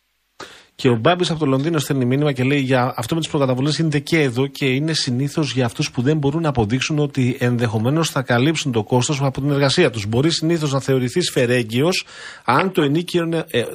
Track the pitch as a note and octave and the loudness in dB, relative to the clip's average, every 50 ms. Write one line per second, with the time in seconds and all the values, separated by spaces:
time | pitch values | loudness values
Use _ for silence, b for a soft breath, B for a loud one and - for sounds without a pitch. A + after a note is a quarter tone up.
0 | _ _ _ _ _ _ _ _ B B B B B B B - - B2+ A#2+ A2+ | _ _ _ _ _ _ _ _ B B B B B B B 0 2 2 2 4
1 | A2+ E3 F3+ F3+ F3+ D#3 E3+ D#3 D#3 C3+ C3 C3+ C#3 E3+ E3+ D3+ C3 - D3 C3+ | 4 2 2 2 0 -2 0 -2 0 0 2 0 0 0 0 -2 -2 0 -2 0
2 | B2 A#2+ C3 C#3+ D3 D3+ C3 B2 B2 C3+ C#3+ C#3+ C3+ B2+ C3+ B2 A#2+ B2+ - - | 0 0 2 2 2 0 0 0 0 2 2 0 2 2 2 2 2 0 -2 -6
3 | A#2 - E3 E3 D#3 - - D3+ C#3 C3 B2+ B2 C3+ D3+ D3 - E3 D#3 C#3+ D3 | -4 -2 -2 -2 -2 -2 0 0 0 0 0 0 0 -2 0 0 0 0 0 -2
4 | C#3+ - E3+ D#3+ D3 C3 A2+ B2+ C#3 C#3 C3+ - C#3+ C3+ B2+ C3+ D3+ E3 D#3 - | -2 0 0 2 2 2 0 0 -2 -2 -2 -4 -2 0 0 0 0 -2 -2 -2
5 | - C3+ A#2+ B2 C#3+ C#3+ - E3 D#3 C3 A#2 C3 B2+ A#2 - - D3+ - - C3 | -2 -2 -2 -2 -2 -2 -2 -2 -4 -2 0 0 -2 -2 -2 -4 -6 -4 -2 0
6 | A#2+ C#3+ D#3 D#3 C#3 C#3 C#3+ E3 E3 D3+ C3+ A#2+ A2 G2+ B2 C3 - - D#3+ D3 | 0 2 2 2 0 0 -2 0 -2 0 0 0 0 0 0 -2 -2 -2 0 0
7 | D3 C#3+ - C3+ B2+ B2 B2 - B2 B2 B2 A#2 B2 A2+ A2 A2 A2 B2+ D3 D#3+ | -2 0 0 0 0 0 0 0 0 0 0 0 0 0 0 0 0 0 0 0
8 | D#3+ - - C#3+ C3 - B2 A#2 B2+ D#3 E3 D3+ - C#3+ A#2+ A2+ G2+ - B2+ B2 | 0 0 -2 -4 -2 0 2 2 2 2 0 0 -2 -2 -2 -2 0 2 0 0
9 | B2 - D3+ C3 C#3+ C3+ C3 C#3+ C3+ D3 C#3+ C#3 C#3+ C3+ - F3+ F3 C3 A2+ A2+ | 2 0 -2 0 -2 -2 -2 -2 -2 0 2 2 2 2 4 4 2 2 2 -2
10 | G2+ G#2+ A2+ A#2+ C#3+ E3 D#3 - D#3 D#3+ E3+ E3 D3+ C#3+ C3+ C3+ - - C3+ C3 | -4 0 0 2 2 2 0 0 0 0 0 0 0 0 -2 -2 0 0 0 0
11 | B2 B2 - F3+ E3+ - - D3+ B2+ A#2 B2 B2+ A2+ G#2+ A2+ B2 C#3+ F3 F#3+ - | 0 0 -2 -2 -2 0 0 0 2 2 2 0 0 0 0 0 2 2 0 -2
12 | - B B B B B B B B - B2 D3 F#3 F#3+ F#3+ F#3 D3+ C#3 C#3+ E3+ | -6 B B B B B B B B 0 2 2 2 2 2 2 2 2 2 0
13 | F3 - - E3+ E3 E3 E3 D#3+ - - - B2 - - - | -2 -2 -2 -2 -2 0 -2 -4 -4 -2 -2 -2 -2 -2 -8